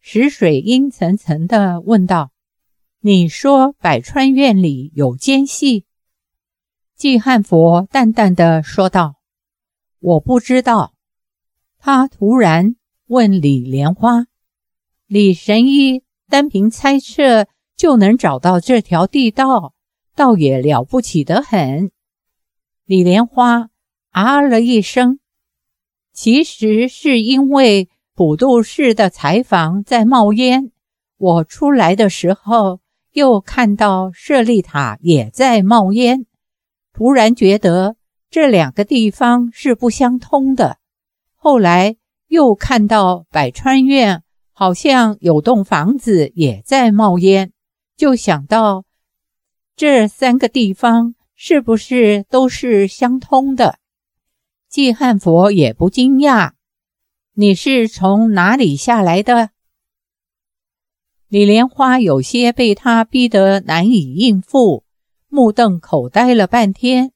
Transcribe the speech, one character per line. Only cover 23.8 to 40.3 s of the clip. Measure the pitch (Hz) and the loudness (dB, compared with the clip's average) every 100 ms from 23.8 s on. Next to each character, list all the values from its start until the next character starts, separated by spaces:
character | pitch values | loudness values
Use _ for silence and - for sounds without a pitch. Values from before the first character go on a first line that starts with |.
| _ _ _ | _ _ _
啊 | - 214 285 | -4 0 0
了 | 285 226 | 2 0
一 | 233 233 | 2 0
声 | 190 - 247 269 _ _ _ _ _ _ _ _ _ | 0 0 0 -2 _ _ _ _ _ _ _ _ _
：“其 | - 226 254 | -6 0 0
实 | 320 - 214 214 247 | 0 -4 -2 -2 -2
是 | - 311 247 | -4 -2 -2
因 | 220 262 269 | 0 0 0
为 | 277 254 202 185 _ _ | 2 2 2 -2 _ _
普 | - 170 | -2 -2
度 | 156 262 240 | 0 0 0
寺 | 214 - 277 | -2 -2 -2
的 | 220 196 | 0 -2
柴 | - 143 202 | -2 -2 -2
房 | 254 190 160 190 | 0 -2 -2 -4
在 | 202 190 | -2 0
冒 | 220 254 208 | 2 2 2
烟， | 214 254 254 269 _ _ _ _ _ | 2 0 0 -4 _ _ _ _ _
我 | 185 170 | -2 0
出 | 160 - 285 | -2 -4 -2
来 | 277 170 | 0 0
的 | 196 214 | 0 0
时 | - 175 | 0 -4
候 | 196 202 233 196 185 _ _ _ | -4 -2 -2 -2 -6 _ _ _
又 | - 277 214 | -2 0 0
看 | - - 233 202 | -2 -4 -2 0
到 | 208 190 185 | 0 -2 -4
舍 | 175 - 277 | -12 -4 -2
利 | 226 226 | 2 0
塔 | - 143 127 107 | -2 -6 -6 -6
也 | 165 151 113 | 0 0 0
在 | - 262 226 | -2 0 2
冒 | 190 233 190 | 2 2 2
烟， | 208 240 262 240 _ _ _ _ _ _ | 0 0 -2 -6 _ _ _ _ _ _
突 | - 226 | -4 0
然 | 269 220 240 | 2 2 2
觉 | 190 208 | 2 2
得 | 190 170 190 233 _ _ _ | 0 0 -2 -6 _ _ _
这 | 320 294 | -2 2
两 | 202 147 | 2 0
个 | 131 | -4
地 | 208 269 220 | -2 0 -2
方 | - 240 247 240 | 0 0 0 -2
是 | - 269 233 | -6 -4 -2
不 | 247 | -2
相 | - 247 247 | 0 -2 -2
通 | - | -4